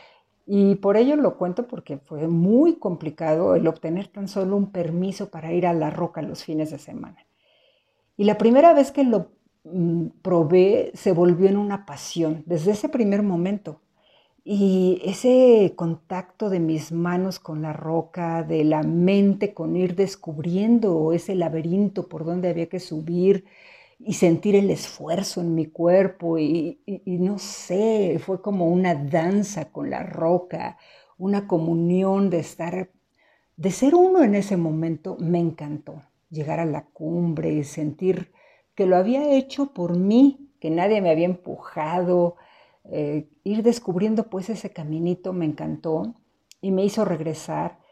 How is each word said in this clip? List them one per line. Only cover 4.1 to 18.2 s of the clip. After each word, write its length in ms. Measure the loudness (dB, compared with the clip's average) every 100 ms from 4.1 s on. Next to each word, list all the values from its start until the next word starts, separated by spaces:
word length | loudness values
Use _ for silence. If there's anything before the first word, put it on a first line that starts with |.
| -10 -8
solo 280 | -4 -2 0
un 160 | -2
permiso 580 | -4 -4 -2 -4 -6 -10
para 220 | -10 -6
ir 140 | -2 0
a 80 |
la 160 | 0 -2
roca 320 | -4 -6 -6
los 220 | -10 -10
fines 260 | -8 -6 -6
de 80 | -8
semana. 480 | -14 -16 -16 -20 _ _ _ _ _ _ _ _ _ 0
Y 80 |
la 140 | 2 4
primera 360 | 4 8 8
vez 180 | 8 4
que 120 | 2
lo, 280 | 2 2 -2 _ _ _
mm, 420 | -10 -2 0 0 -4 -8
probé, 680 | 0 2 4 6 6 4 0
se 180 | -4 0
volvió 360 | 4 4 4 4
en 100 | 2
una 280 | -2 -6 -8
pasión, 580 | -16 -10 -4 -2 -4 -4
desde 260 | -2 -2
ese 160 | -2 -2
primer 340 | -2 0 0
momento. 580 | 0 -2 -2 -4 -8 -18 _ _ _ _ _ _ -6
Y 520 | 0 2 4 2 0
ese 680 | -2 -2 4 6 8 8 4 0
contacto 720 | -6 -6 -8 -12 -10 -8 -4
de 100 | -2
mis 320 | 0 -2 -4
manos 480 | -4 -2 -2 -4 -6
con 220 | -10 -8
la 140 | -8
roca, 680 | -8 -4 -4 -4 -6